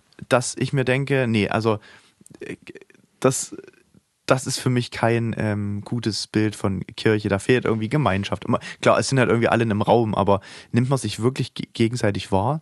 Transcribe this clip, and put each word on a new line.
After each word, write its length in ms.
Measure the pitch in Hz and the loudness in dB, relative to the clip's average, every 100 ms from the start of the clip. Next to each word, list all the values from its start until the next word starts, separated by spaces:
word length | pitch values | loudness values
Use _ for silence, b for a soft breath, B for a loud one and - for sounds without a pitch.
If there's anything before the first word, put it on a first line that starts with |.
| _ - - | _ -20 0
dass 260 | 127 - - | 0 0 -4
ich 140 | 131 | -2
mir 120 | 139 | -2
denke, 420 | 123 127 135 135 120 | 0 0 0 0 2
nee, 200 | 113 98 | 2 2
also, 300 | 110 113 104 b b b b _ - | 0 0 -2 b b b b _ -18
äh, 160 | - - - - - _ _ _ | -16 -14 -16 -20 -20 _ _ _
das, 360 | 131 - - - - _ _ _ _ _ - | 0 0 -6 -12 -18 _ _ _ _ _ -2
das 200 | 131 - | -2 -2
ist 100 | - | -4
für 120 | 127 | 0
mich 200 | 123 120 | 0 -2
kein, 440 | - 113 117 117 - | -2 0 0 -2 -2
ähm, 440 | 107 104 101 101 | -2 -2 -4 -6
gutes 420 | - 120 110 101 - | -6 -4 -4 -4 -2
Bild 300 | 110 107 - | 0 0 0
von 280 | 101 95 - - | -4 -4 -6 -2
Kirche. 320 | 113 107 104 | 0 2 2
Da 100 | 98 | 0
fehlt 260 | - 123 | 2 2
irgendwie 240 | - 110 110 | 2 -2 -2
Gemeinschaft. 560 | 151 120 98 101 - | 0 2 0 -2 -6
Immer, 140 | - - B B | -2 -4 B B
klar, 160 | 123 95 | 4 4
es 100 | - | 2
sind 100 | 135 | 2
halt 80 | 120 | 4
irgendwie 180 | 117 113 | 4 4
alle 140 | 113 | 2
in 80 | 117 | 2
einem 120 | 104 | 0
Raum, 320 | 107 113 110 - | 4 4 4 0
aber 240 | 101 98 B B B | 2 2 B B B
nimmt 160 | 117 127 | 0 2
man 80 | 135 | 0
sich 220 | 107 - | -2 -2
wirklich 320 | 117 135 127 | -2 -2 -6
ge-, 140 | - - | -8 -10
gegenseitig 600 | - 113 120 104 98 - | -2 0 2 -2 -2 -2
wahr? 280 | 95 113 156 | 0 0 -2